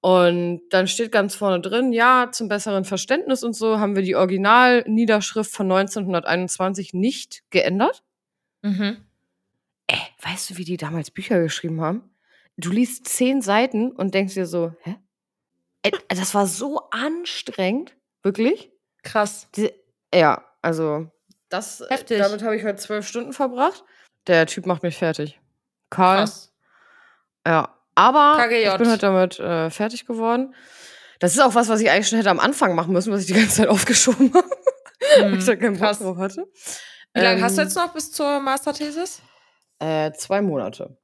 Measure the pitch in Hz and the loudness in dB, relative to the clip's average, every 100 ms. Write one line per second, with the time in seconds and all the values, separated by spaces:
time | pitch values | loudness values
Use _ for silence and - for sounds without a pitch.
0 | 185 185 175 175 175 175 _ 185 185 - | 4 4 4 2 -2 -6 _ 0 0 -2
1 | 226 220 202 - 202 180 180 226 254 226 | 0 0 0 -2 -2 -2 -2 -2 0 4
2 | 240 254 247 247 220 208 220 196 190 190 | 4 4 2 -4 -4 -4 -2 -4 -2 -6
3 | - 285 359 262 233 220 220 220 208 196 | -2 -2 0 -2 -2 -2 0 0 0 0
4 | 185 165 185 190 196 240 254 247 214 214 | 0 2 2 2 4 6 6 4 2 0
5 | 233 214 196 220 214 - 190 185 196 - | 2 2 0 -6 -6 -4 0 0 0 -4
6 | 190 175 - 170 180 - 190 196 180 180 | -4 -4 -2 -2 -2 -4 -4 -4 -8 -2
7 | 220 - - - _ 185 - 190 269 - | -2 -4 -14 -20 _ 0 0 0 0 -2
8 | _ _ _ _ _ _ 208 190 202 233 | _ _ _ _ _ _ -6 -2 -4 -6
9 | _ _ _ _ _ _ _ _ - - | _ _ _ _ _ _ _ _ -4 -4
10 | - _ - 185 - 180 170 175 151 165 | -6 _ -10 -10 -10 -10 -8 -6 -6 -8
11 | 151 - - 190 165 - 170 160 160 208 | -8 -12 -2 0 0 -2 -6 -4 -4 -4
12 | _ _ _ _ _ - 175 208 247 - | _ _ _ _ _ -10 -4 0 0 -2
13 | - - 254 277 202 208 254 220 247 - | -8 0 0 0 0 0 2 0 -4 -4
14 | 196 196 196 190 175 175 170 165 170 208 | -2 0 -2 -4 -4 -4 -4 -6 -14 -14
15 | _ _ _ _ _ _ _ _ 208 370 | _ _ _ _ _ _ _ _ -4 -4
16 | - 180 190 208 196 165 269 302 - 226 | -6 -6 -2 0 0 -2 -6 -8 -8 -6
17 | 277 330 349 - - - 185 240 339 _ | -6 -6 -8 -12 -12 -4 -4 -4 -6 _
18 | _ _ 196 196 233 415 - _ _ _ | _ _ -6 -2 -2 -2 -8 _ _ _
19 | - 220 208 - - - 208 - _ _ | -6 -4 -4 -6 -14 -4 -4 -6 _ _
20 | _ 180 156 - _ _ 170 160 156 151 | _ 4 4 2 _ _ -4 -2 -2 -4
21 | 160 _ _ _ _ 180 220 - - 262 | -8 _ _ _ _ -10 -8 -16 -6 -6
22 | - 220 202 208 220 214 208 202 - 214 | -2 0 0 -2 -4 -4 -4 -6 -6 -8
23 | 202 233 240 262 269 247 302 - _ _ | -6 -10 -10 -4 -4 0 -2 -2 _ _
24 | _ _ - 170 160 - 180 175 175 - | _ _ 2 2 2 -2 -4 -4 -4 -4
25 | 170 156 147 - _ _ _ _ _ - | -4 -4 -8 -12 _ _ _ _ _ 2
26 | 185 190 214 - - _ _ _ _ _ | 4 4 0 -6 -20 _ _ _ _ _
27 | _ _ _ _ 165 165 - _ _ - | _ _ _ _ 0 0 0 _ _ 4
28 | 208 294 294 302 240 233 208 190 233 220 | 6 6 6 4 2 2 0 2 2 2
29 | 208 190 185 - - 170 160 - 214 240 | 2 2 0 -2 -6 -4 -4 -4 -6 -6
30 | - 226 226 240 262 - - - - - | -10 -4 -2 -2 -4 -12 -20 -20 -20 -20
31 | - _ 180 262 262 226 214 220 220 175 | -20 _ 0 4 4 4 2 2 4 4
32 | 214 226 196 180 - 285 214 165 165 185 | 2 2 2 2 2 2 0 0 0 0
33 | 202 202 180 190 214 214 220 202 - 240 | 0 -4 0 2 4 4 4 2 2 2
34 | - 240 269 359 - 554 - - - _ | 4 4 4 4 2 -2 -4 -4 -20 _
35 | 539 587 202 190 185 214 226 196 214 208 | 6 6 6 2 0 2 0 0 0 0
36 | 190 180 190 196 381 _ - - - - | -6 -4 -6 -6 -14 _ -16 -14 -16 -20
37 | - - 196 226 233 - 294 359 349 320 | -8 0 2 4 2 0 0 -2 -4 -4
38 | 302 - 285 285 277 277 294 285 294 302 | -10 -4 -2 -2 -2 -4 -4 -6 -8 -6
39 | 370 - _ _ _ _ _ _ 156 156 | -8 -10 _ _ _ _ _ _ -4 -2
40 | 156 156 - 196 202 143 95 - - - | -2 -6 -4 -2 0 -2 -6 -10 -16 -16